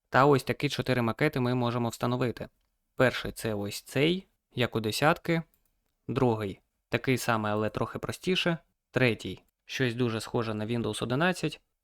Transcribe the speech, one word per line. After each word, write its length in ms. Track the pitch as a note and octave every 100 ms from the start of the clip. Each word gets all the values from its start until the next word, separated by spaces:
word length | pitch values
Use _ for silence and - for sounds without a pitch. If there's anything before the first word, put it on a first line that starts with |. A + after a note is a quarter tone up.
| _
Та 140 | B2+
ось 180 | C#3+ C3+
такі 260 | - A#2+ C#3+
чотири 340 | - - B2+
макети 380 | A2+ - D3+ C#3
ми 140 | B2
можемо 340 | B2+ A#2+ A#2+ A#2
встановити. 600 | - B2 B2 B2+ - - _ _ _ _ -
Перший — 360 | B2 - G#2+
це 220 | - A2+
ось 280 | G#2 G2+ -
цей, 440 | - C3 D#3 F#3 - _ _
як 220 | B2 A#2 A2+
у 40 |
десятки. 600 | A2 - D3 E3+ - E3 - _ _ _ _ _ -
Другий — 520 | A#2 B2+ A2 G#2 - _ _ _
такий 300 | A#2+ - B2
самий, 340 | - A2 G#2+
але 180 | G#2+ G#2+
трохи 280 | - A2+ -
простіше. 600 | - - - F3+ F3 E3 - _ _
Третій — 520 | B2+ B2+ G#2+ F#2 - _ _
щось 300 | - - B2+
дуже 260 | A#2 A#2+ A2
схоже 340 | - B2 A2+
на 120 | G#2+ G#2+
Windows 360 | A#2+ G#2 -
одинадцять. 580 | A#2 C3 F3+ F3 D#3 - _ _